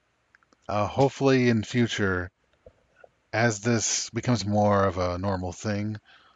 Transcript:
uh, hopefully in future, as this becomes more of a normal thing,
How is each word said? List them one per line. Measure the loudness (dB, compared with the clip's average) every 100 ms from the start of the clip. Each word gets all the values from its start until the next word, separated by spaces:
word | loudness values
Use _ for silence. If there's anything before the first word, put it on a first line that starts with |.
| _ _ _ _ _ _ -4
uh, | -2 0
hopefully | 2 0 2 2 4 4
in | 2
future, | 0 0 0 0 -2 -2 -6 _ _ _ -20 _ _ _ -20 _ _
as | 0 0 0
this | 0 0 0 -4 -4
becomes | -4 0 0 0
more | 2 4 4
of | 2 0
a | -2 -2
normal | -4 -4 -6
thing, | -6 -6 -4 -6 -8 -14 -20 _